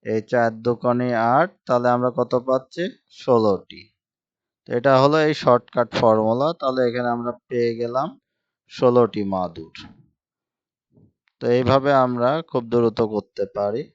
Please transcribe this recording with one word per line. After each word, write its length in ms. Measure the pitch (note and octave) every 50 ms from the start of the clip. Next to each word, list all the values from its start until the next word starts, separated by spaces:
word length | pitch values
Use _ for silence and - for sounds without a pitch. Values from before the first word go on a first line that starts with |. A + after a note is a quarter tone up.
| _
এই 160 | - A2 A2
চার 300 | G#2+ _ - B2 A#2 A#2 A2+ A2 A2+
দুকোণে 440 | A#2+ A#2+ A2+ - B2 A#2+ B2 B2 B2 A#2+
আট, 340 | A2+ A2+ A#2 B2 C#3 E3 - _ _ _
তাহলে 220 | - C3 B2 A#2+ B2
আমরা 200 | B2 B2 B2 B2+ A#2 B2
কত 140 | B2 A#2+ B2+
পাচ্ছি? 480 | B2 B2 C3 C3 C3+ C3 _ - - E3+ G#3+ - _ _ _ _ -
ষোলোটি। 600 | - - B2+ A2+ A2 G#2+ G2 F#2 - _ G2+ F2+ - _ _ _ _ _ _ _ _ _ _ _ _ _ _ _ _
তো 40 | - B2+
এটা 160 | A#2+ A#2 C#3 C3+ C3
হলো 160 | C3+ C#3+ D3+ D#3+ D#3
এই 60 | D3+ D#3
শর্টকাট 560 | - - C#3 B2 B2 - _ _ - A#2+ A2+ - -
ফর্মুলা। 500 | - A2+ A2 A2 A2 A2 A2+ B2 C#3 D#3 E3+ _
তাহলে 200 | - C3+ C3 C3 B2+
এখানে 220 | B2 A#2 B2 B2 A#2+
আমরা 220 | A#2+ A#2+ A#2+ B2 A#2+ - _
পেয়ে 240 | _ B2+ A#2+ A#2+ A#2 A#2
গেলাম 320 | A2+ A#2+ A#2 A#2+ C3 C#3+ F#3 - _ _ _ _ _ _ _ _ _ _ _
ষোলোটি 500 | - - C3+ B2+ A#2+ B2 A#2+ G#2+ - G#2+ G#2
মাদুর। 520 | G2 F#2+ F#2 F2+ E2+ E2 E2 D#2+ - _ - - - - _ _ _ _ _ _ _ _ _ _ _ _ _ _ _ _ _ _ _ _ _ _ _ _ _ _ _ _ _
তো 80 | -
এইভাবে 440 | A#2+ A#2+ B2 C3 A#2+ C3 C3+ C3 C#3+ C#3+
আমরা 360 | C3+ B2+ B2+ B2 A#2+ A#2+ B2+ C#3+ D#3+
খুব 220 | D#3+ _ - C3+ A#2+ A2+
দ্রুত 300 | A#2 A#2+ A#2 A2+ A2 -
করতে 420 | A#2 G#2+ A2 G#2 G2 _ _ - G2+ F#2+ _
পারি। 280 | G#2+ G2+ G2+ G#2 A#2+ - - _